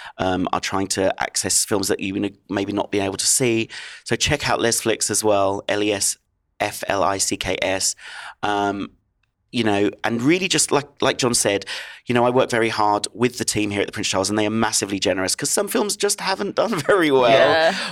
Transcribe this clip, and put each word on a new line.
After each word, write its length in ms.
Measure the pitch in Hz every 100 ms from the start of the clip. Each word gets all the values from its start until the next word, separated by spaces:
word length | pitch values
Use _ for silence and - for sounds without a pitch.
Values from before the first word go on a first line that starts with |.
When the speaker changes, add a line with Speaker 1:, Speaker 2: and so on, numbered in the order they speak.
| - -
Speaker 1:
um, 300 | 92 90 90
are 80 | 92
trying 260 | - 95 95
to 240 | - 92 -
access 440 | 64 - 98 - -
films 240 | 104 98
that 100 | -
you 140 | 98
would 240 | 101 101 98 _
maybe 220 | 101 101
not 200 | 101 -
been 100 | 101
able 160 | 98 95
to 80 | -
see. 420 | - 127 113 113 - - - -
So 100 | -
check 320 | - 147 131
out 100 | 110
Lesflix 520 | 113 113 110 - -
as 100 | 104
well, 400 | 107 101 98 98 -
L 160 | 104
E 80 | 104
S 260 | 98 - - _ _ _ _
F 200 | 104 - -
L 160 | 98
I 140 | 85 98
C 180 | - 98
K 220 | - 92
S. 340 | 92 95 - - - - - -
Um, 500 | 104 104 101 101 - - _ _ _ _ _
you 120 | 123
know, 260 | 110 101 101 -
and 180 | 107 113
really 260 | 131 180 190
just 240 | 156 -
like, 160 | 139 139 _
like 160 | 135 -
John 160 | 127
said, 320 | 120 110 101 - - - - -
you 80 | 123
know, 100 | 123
I 40 |
work 200 | 127 -
very 200 | 120 113
hard 380 | 107 104 104 -
with 240 | 98 123 -
the 80 | 110
team 260 | 107 104
here 100 | 101
at 60 | -
the 40 |
Prince 140 | 110 95
Charles, 200 | 98 98
and 80 | 107
they 60 | 107
are 40 |
massively 500 | 110 110 - 101 98
generous 360 | 101 92 92 -
'cause 140 | 147
some 180 | - 202
films 280 | 254 208 196
just 240 | 202 202
haven't 340 | 180 202 202 -
done 200 | 190 190
<laughs> 120 | -
very 240 | 202 156
well. 200 | 131 120
Speaker 2:
Yeah. 440 | 113 135 160 165 190 -